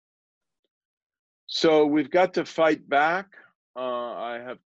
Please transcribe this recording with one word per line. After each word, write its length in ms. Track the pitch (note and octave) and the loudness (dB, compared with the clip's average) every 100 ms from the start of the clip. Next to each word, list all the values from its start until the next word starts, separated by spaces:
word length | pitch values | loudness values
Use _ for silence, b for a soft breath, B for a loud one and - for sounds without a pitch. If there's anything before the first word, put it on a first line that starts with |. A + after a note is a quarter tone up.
| _ _ _ _ _ _ _ _ _ _ _ _ _ _ - | _ _ _ _ _ _ _ _ _ _ _ _ _ _ -12
So 400 | - E3 D#3 D3+ | 0 4 4 4
we've 240 | D3+ C3+ | 2 0
got 240 | F3+ F3+ | 0 0
to 100 | F#3 | 0
fight 420 | D3+ - D#3+ D#3 - | -6 0 0 0 -2
back. 380 | C#3+ D#3 F3+ G3 - - _ _ B2 | 0 0 -2 -6 -18 -20 _ _ -10
Uh, 380 | B2+ B2 A#2+ | -8 -6 -8
I 260 | F2+ A#2 A#2+ | -8 -10 -10
have 140 | B2 A#2+ | -12 -16